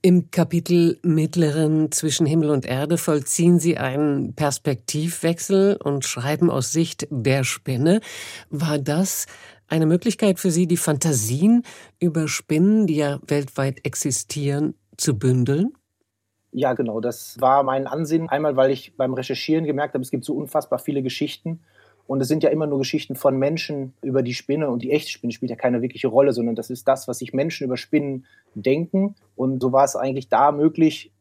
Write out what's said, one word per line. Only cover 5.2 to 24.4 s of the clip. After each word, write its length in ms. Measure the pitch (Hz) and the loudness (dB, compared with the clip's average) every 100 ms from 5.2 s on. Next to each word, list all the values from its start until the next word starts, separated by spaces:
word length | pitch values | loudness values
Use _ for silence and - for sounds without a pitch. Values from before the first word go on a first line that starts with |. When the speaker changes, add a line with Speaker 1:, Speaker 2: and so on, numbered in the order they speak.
| 170 170 - 196 196 202 | -2 -2 0 2 4 2
Speaker 1:
und 220 | - 143 | -2 -4
schreiben 440 | 131 - 123 151 175 | -4 -6 -4 2 2
aus 240 | 135 123 | 2 -2
Sicht 360 | 156 165 - 151 | -2 -2 -4 -8
der 340 | 135 117 135 | -2 0 0
Spinne. 560 | 127 - - 127 147 202 - - - - - | 0 -4 -4 0 2 2 0 -16 -16 -18 -12
War 300 | 151 160 151 | -6 -2 -2
das 480 | 135 151 190 - - - - - _ | 0 0 0 -2 -8 -14 -20 -20 _
eine 180 | 160 156 | 0 2
Möglichkeit 520 | 175 240 202 214 180 | 2 0 0 2 2
für 140 | 190 | 0
Sie, 160 | 165 180 | 2 2
die 80 | 170 | 0
Fantasien 840 | - 147 165 139 110 127 196 233 240 - - _ | 0 0 2 0 0 2 4 4 2 -12 -20 _
über 300 | 175 160 156 | -2 0 -2
Spinnen, 580 | - - 156 185 214 202 | -4 -2 2 4 4 2
die 100 | 151 | 2
ja 220 | 147 139 - | 0 -2 -2
weltweit 580 | 147 139 - 135 139 | -2 -2 -2 -2 -2
existieren, 920 | 143 - 151 127 - 151 143 143 156 - _ - | -6 -4 -4 -4 -6 -6 -2 -2 -2 -4 _ -6
zu 220 | - 113 | -2 0
bündeln? 540 | 127 127 120 143 214 302 _ _ _ _ _ _ _ | 2 2 2 2 0 -4 _ _ _ _ _ _ _
Speaker 2:
Ja, 220 | 123 135 | -2 -2
genau. 260 | 127 123 107 | 0 -2 -2
Das 400 | 120 120 - - | -4 -6 -14 -2
war 240 | 131 139 | 2 4
mein 240 | 135 135 135 | 4 0 -2
Ansinnen. 400 | 143 160 160 160 | -4 -2 -2 0
Einmal, 260 | 139 151 131 | -2 0 2
weil 140 | 135 | 2
ich 260 | 135 - _ | 2 -6 _
beim 180 | 127 | -4
Recherchieren 500 | 127 127 135 - 156 | -2 -4 -6 0 0
gemerkt 300 | 160 135 147 | 0 -2 -2
habe, 80 | 135 | -4
es 100 | 127 | -4
gibt 120 | 135 | -6
so 100 | 123 | -4
unfassbar 440 | 143 151 156 143 123 | -6 -2 -4 -2 -4
viele 240 | - 139 | -2 -4
Geschichten. 580 | 131 - 151 - 165 165 _ _ _ _ _ | -4 -4 -6 -6 -8 -10 _ _ _ _ _
Und 120 | 135 | -4
es 80 | 127 | 0
sind 160 | 156 | 2
ja 60 | 156 | 2
immer 180 | 156 151 | 0 0
nur 100 | 139 | -2
Geschichten 380 | 131 156 - 135 | -2 -4 -6 -2
von 200 | 143 135 | 0 2
Menschen 560 | 139 160 - 147 131 - | 0 -2 -4 -6 -8 -10
über 220 | 147 131 | -2 -2
die 100 | 120 | 0
Spinne. 380 | 123 | -4